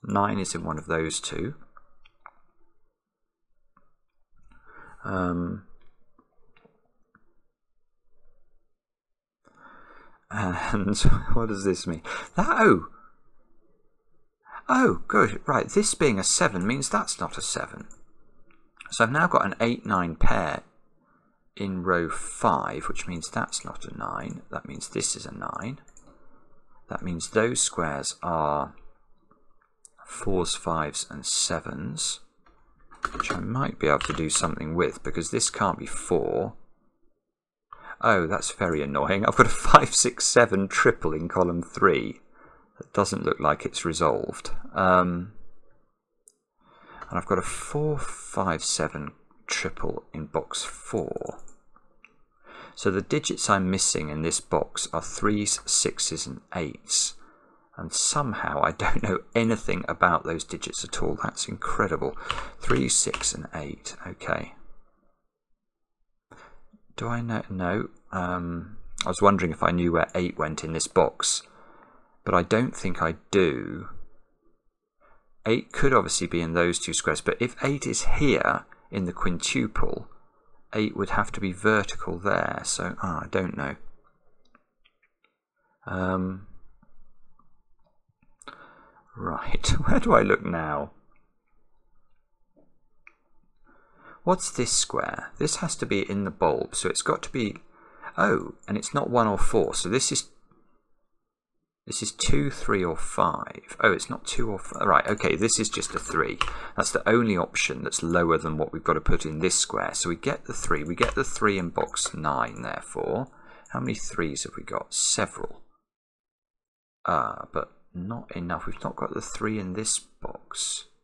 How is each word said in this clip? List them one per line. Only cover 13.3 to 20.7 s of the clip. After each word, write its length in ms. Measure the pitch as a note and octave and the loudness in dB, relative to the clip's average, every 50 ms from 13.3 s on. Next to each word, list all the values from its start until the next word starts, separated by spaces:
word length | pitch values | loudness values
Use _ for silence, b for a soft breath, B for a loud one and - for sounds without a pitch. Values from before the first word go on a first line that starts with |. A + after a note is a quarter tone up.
| - - - _ - - _ _ _ _ _ _ _ _ _ _ _ - - _ _ _ B B B B B - | -20 -20 -20 _ -20 -20 _ _ _ _ _ _ _ _ _ _ _ -20 -20 _ _ _ B B B B B 0
Oh, 340 | B3+ B3+ C4 A#3 F2+ - - | 2 4 4 4 4 2 -2
good. 340 | - - - - A2 G#2 - - | 0 4 4 4 4 2 -4 -4
Right, 220 | - C#3+ A#2+ - - | 0 0 0 0 2
this 260 | - G3 G#3 - - | 2 2 2 2 2
being 240 | - E3 C#3+ A2+ F#2+ | 2 4 2 4 2
a 60 | F#2+ | 0
seven 420 | - - - F2+ E2 G2 F#2 F2 | 0 2 4 2 2 2 0 -2
means 220 | G2+ B2 C#3 C3+ - | 0 -2 -2 -2 0
that's 320 | - G#3 F#3+ - - - | 0 -2 0 -2 -4 -6
not 180 | F#2 E2 - - | -6 -8 -6 -8
a 40 | - | -6
seven. 440 | - - - - - - - - - - - - - - - - - - - - - - - - _ _ _ - - | -6 -6 -6 -6 -8 -10 -16 -16 -16 -18 -20 -20 -20 -20 -20 -20 -20 -20 -20 -20 -20 -20 -20 -20 _ _ _ -16 -12
So 140 | - - A2+ | 0 2 2
I've 80 | A2 C3 | 2 4
now 160 | D3+ E3+ F3 | 2 2 4
got 180 | - - - | 4 2 2
an 80 | G2 G2 - | 2 0 0
eight 260 | - A#2 A#2+ - - | 0 0 0 -2 -2
nine 300 | G#2 G#2 F#2 F2+ E2+ D#2+ | 0 0 0 0 0 2
pair 460 | - - - A#2+ A2 F2+ D2+ C#2+ - - _ | 6 6 6 8 6 2 -2 -4 -6 -8 _